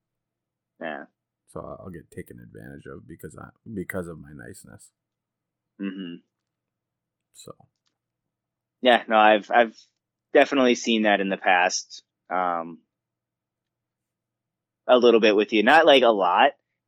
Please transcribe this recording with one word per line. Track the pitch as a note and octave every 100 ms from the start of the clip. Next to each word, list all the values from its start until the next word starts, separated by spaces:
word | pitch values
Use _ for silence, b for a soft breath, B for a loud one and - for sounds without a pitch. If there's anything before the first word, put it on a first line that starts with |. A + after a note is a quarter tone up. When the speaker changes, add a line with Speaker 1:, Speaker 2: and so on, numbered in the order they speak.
| _ _ _ _ _ _ _ _
Speaker 1:
Yeah. | D#2+ C#2+ C#2 _ _ _ _
Speaker 2:
So | -
I'll | - D2 F#2+
get | E2+ -
taken | - - A#1
advantage | A#1 G#1 A#1 C#2+ C2
of | C#2 A1+
because | E2 E2+ -
I, | - _ -
because | G#2 F2 F#2+ E2+
of | D#2+
my | D2
niceness. | D2 A#1 - - - _ _ _ _ _ _ _ _ _ -
Speaker 1:
Mm-hmm. | G2 F#2+ F2+ E2+ _ _ _ _ _ _ _ _ _ _ _
Speaker 2:
So. | - - - _ _ _ _ _ _ _ _ _ _ _ _
Speaker 1:
Yeah, | B2+ A2+ G#2
no, | A2
I've, | G#2+ G#2+ G2
I've | A#2 A2+ - _ _ _ _ _
definitely | D3+ C#3 C#3 B2+
seen | A#2+ B2 A2+
that | G#2+ G2
in | G2
the | F#2+
past, | G2 F2+ F#2 - - - _ _ -
um, | F#2 F2+ E2+ E2 E2 _ _ _ _ _ _ _ _ _ _ _ _ _ _ _ _ _ _ _ _ -
a | B2+
little | A#2+ A2+
bit | G#2+ G#2
with | G2+
you. | G#2+
Not, | A2 D#3 D#3+
like, | C#3
a | A#2+
lot, | G#2 F2 G2 C#3 - _ _